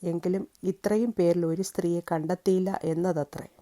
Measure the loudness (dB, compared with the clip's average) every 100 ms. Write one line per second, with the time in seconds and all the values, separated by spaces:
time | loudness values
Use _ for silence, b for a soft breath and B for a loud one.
0 | -4 -2 0 -2 -4 _ -6 -2 0 0
1 | 0 2 4 4 2 -2 -4 -2 0 -2
2 | -2 -2 -2 -2 2 2 2 -2 -2 0
3 | 0 0 -4 -8 -16 _